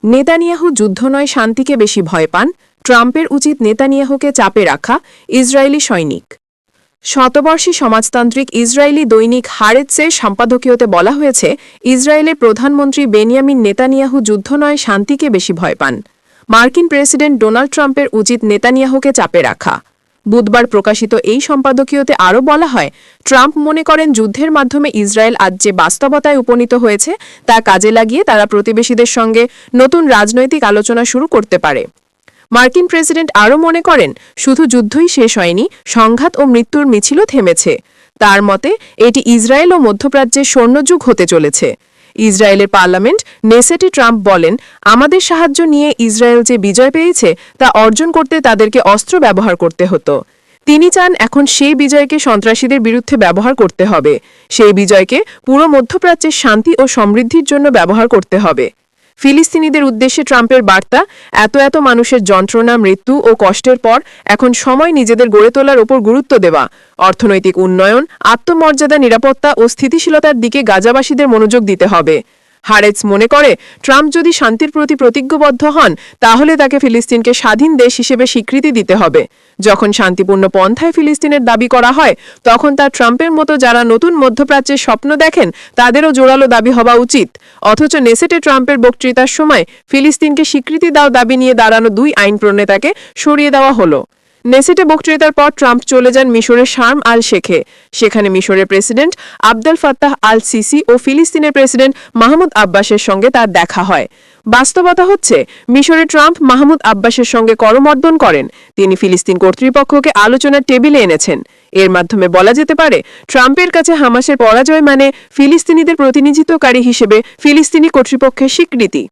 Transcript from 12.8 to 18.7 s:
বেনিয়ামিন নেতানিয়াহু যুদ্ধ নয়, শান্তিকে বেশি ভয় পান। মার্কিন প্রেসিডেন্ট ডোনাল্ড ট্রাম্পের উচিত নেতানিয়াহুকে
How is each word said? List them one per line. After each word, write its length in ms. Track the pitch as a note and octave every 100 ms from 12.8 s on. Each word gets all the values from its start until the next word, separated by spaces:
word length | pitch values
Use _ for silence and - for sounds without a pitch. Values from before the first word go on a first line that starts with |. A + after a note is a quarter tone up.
| C#4 C4+ C#4
বেনিয়ামিন 560 | G#3+ A3 B3+ C4+ C4+
নেতানিয়াহু 600 | G#3+ G3+ B3+ C4+ C4+ C4+
যুদ্ধ 320 | A3 G#3 G3
নয়, 240 | C#4+ D4 D4
শান্তিকে 520 | - G3+ G3+ C#4 D4+
বেশি 240 | G3 -
ভয় 220 | E3+ F3 -
পান। 260 | C#3 B2+ G#3+ _ _ _ _
মার্কিন 380 | A3 B3 F4 E4+
প্রেসিডেন্ট 520 | D4 C#4 C#4 D4 C4+
ডোনাল্ড 320 | A3 A3+ C#4
ট্রাম্পের 360 | D4 C#4+ C4+ C#4+
উচিত 320 | A3 G#3 A#3+
নেতানিয়াহুকে 680 | A3 G#3 A#3+